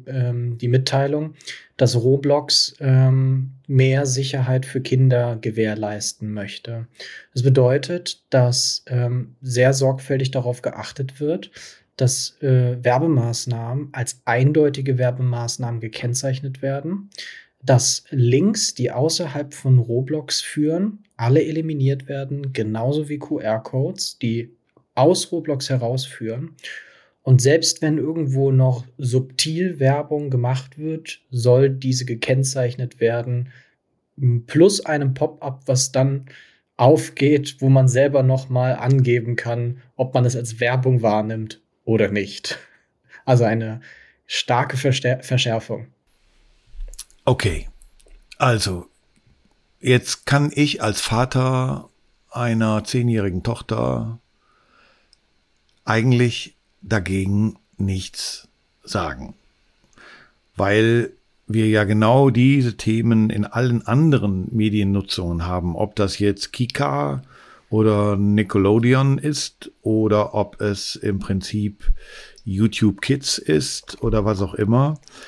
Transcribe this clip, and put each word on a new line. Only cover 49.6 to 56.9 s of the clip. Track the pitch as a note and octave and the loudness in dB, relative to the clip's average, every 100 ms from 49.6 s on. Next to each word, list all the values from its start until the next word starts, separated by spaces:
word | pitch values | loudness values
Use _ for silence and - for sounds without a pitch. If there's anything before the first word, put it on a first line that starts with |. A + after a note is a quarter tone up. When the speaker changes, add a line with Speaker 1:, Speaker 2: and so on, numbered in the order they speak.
| _ _ | _ _
Speaker 2:
jetzt | B2+ B2 - - - | 2 2 0 -8 0
kann | C#3 D3 | 2 2
ich | C#3+ D3 - | 0 0 0
als | A2 G2+ | -4 -2
Vater | - A2 B2+ C3 C3 B2+ C3 C#3 - _ _ _ _ | -2 0 0 0 0 0 -2 -6 -10 _ _ _ _
einer | A#2 A#2+ A2+ A2 G#2+ | -6 -2 0 2 0
zehnjährigen | G#2 B2+ A#2+ A2 G2 F2+ | 0 -2 0 0 0 -2
Tochter | A#2 A#2 - A2 A#2+ B1+ A2+ A#2 _ _ _ _ _ _ _ _ _ _ _ _ _ _ _ _ | -4 -6 -6 -4 -2 -2 -6 -10 _ _ _ _ _ _ _ _ _ _ _ _ _ _ _ _
eigentlich | - A2+ B2 B2 A#2+ - - _ _ _ | -2 2 4 4 2 0 -12 _ _ _
dagegen | G2+ | -4